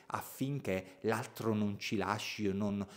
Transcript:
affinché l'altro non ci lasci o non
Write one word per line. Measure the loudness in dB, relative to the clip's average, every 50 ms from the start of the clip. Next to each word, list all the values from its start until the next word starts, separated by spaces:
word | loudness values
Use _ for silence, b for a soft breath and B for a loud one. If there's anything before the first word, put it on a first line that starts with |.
| B
affinché | B -4 -4 -4 -6 -4 -2 -2 0 0 -2 0 0 0 0 0 -4 -14 -2
l'altro | 0 2 2 2 0 -4 -6 -2 0 2 2
non | 4 2 2 0 -2
ci | -2 0 0
lasci | 2 2 2 2 0 0 -6 -4 0 0 2
o | 2
non | 2 2 0 0 0 -2 B B